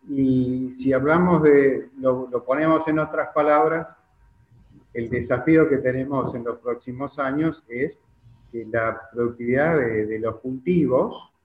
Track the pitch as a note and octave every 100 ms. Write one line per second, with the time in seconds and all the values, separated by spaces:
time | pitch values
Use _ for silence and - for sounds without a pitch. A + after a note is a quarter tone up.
0 | - C#3 C3+ B2+ B2+ B2+ B2+ - B2+ C3
1 | C#3 E3 F3+ E3 D3+ C#3+ C#3 B2 - C#3
2 | C3 B2+ B2 B2 - C3+ D#3+ D#3+ D#3 D#3
3 | D3+ D#3 D3 D#3 D3+ D3 D#3 E3 D#3+ -
4 | _ _ _ _ _ _ _ - _ A#2+
5 | A#2 A#2+ A#2+ B2 D#3+ D#3+ D3+ C3+ B2+ B2+
6 | C3 C#3 A#2 B2+ A#2 A#2 B2 A#2+ - B2
7 | C#3 D3 C3+ C#3+ D#3+ D#3 _ A#2+ D3 -
8 | _ _ - - _ A#2 A2 A2+ A2+ G#2+
9 | - A#2 A#2+ A#2+ A#2+ B2+ D3+ E3 A#2+ A2
10 | G#2+ A2 A2 A2 C3 C3 - F3+ C3+ B2+
11 | G#3+ - - _